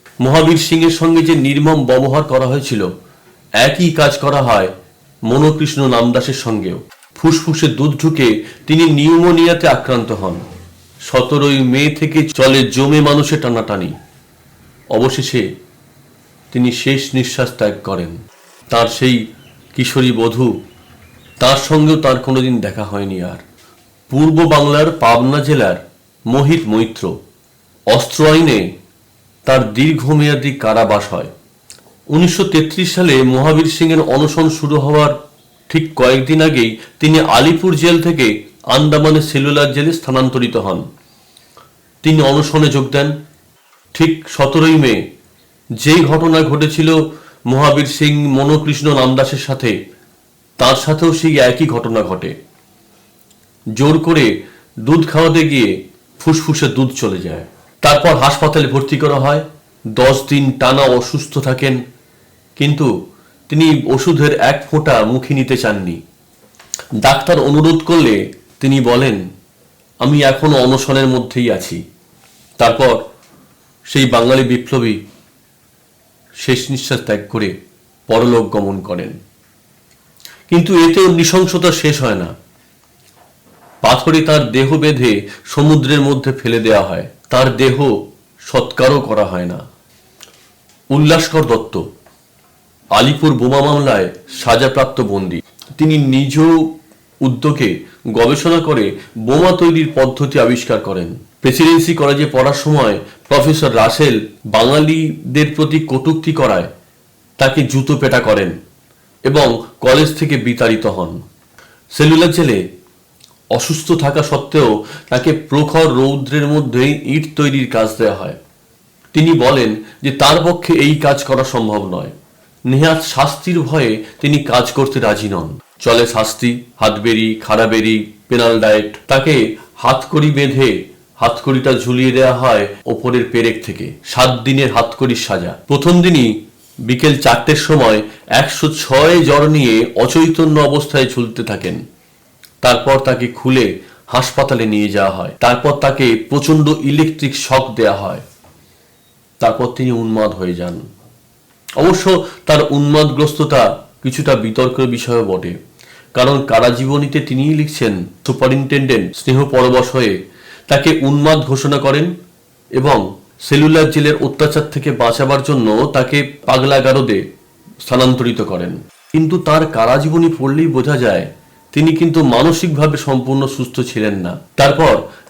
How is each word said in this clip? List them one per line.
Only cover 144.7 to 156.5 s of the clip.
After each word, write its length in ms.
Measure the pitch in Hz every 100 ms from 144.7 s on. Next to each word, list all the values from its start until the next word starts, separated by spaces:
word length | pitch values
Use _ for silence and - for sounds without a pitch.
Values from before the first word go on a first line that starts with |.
| 104 104
যাওয়া 220 | 98 98
হয়। 200 | 92 - -
তারপর 320 | 120 123 147
তাকে 440 | 143 139 135 127 110
প্রচণ্ড 580 | - 139 139 156 147 151
ইলেকট্রিক 520 | 135 147 156 - 135 -
শক 380 | - 135 131 110
দেওয়া 220 | 107 98
হয়। 220 | 98 87 - _ _ _ _ _ _ _ _ _ _ _
তারপর 260 | 113 113 123
তিনি 260 | 123 127
উন্মাদ 380 | 117 113 110 107
হয়ে 240 | 82 90
যান। 260 | 87 87 85 - - _ _ _ _ _ _ - 135
অবশ্য 500 | 165 185 190 180 - - -
তার 140 | 151 143
উন্মাদগ্রস্ততা 1080 | 143 143 151 151 131 147 - 151 135 104 - - _
কিছুটা 320 | 131 131 147 127
বিতর্কের 520 | 110 110 127 127 127
বিষয়ও 380 | 120 - 117 98
বটে, 320 | 90 87 85 - _ - - _
কারণ 320 | 120 127 139
কারাজীবনীতে 720 | -